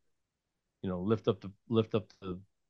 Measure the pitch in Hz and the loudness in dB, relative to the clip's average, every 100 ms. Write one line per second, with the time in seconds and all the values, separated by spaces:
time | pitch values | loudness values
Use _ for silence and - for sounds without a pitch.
0 | _ _ _ _ _ _ _ _ 95 90 | _ _ _ _ _ _ _ _ -6 -4
1 | 92 110 - 98 95 - _ 113 107 110 | 0 0 2 -2 -4 -14 _ 2 4 0
2 | - - 95 90 98 _ _ | -2 -12 -10 -10 -12 _ _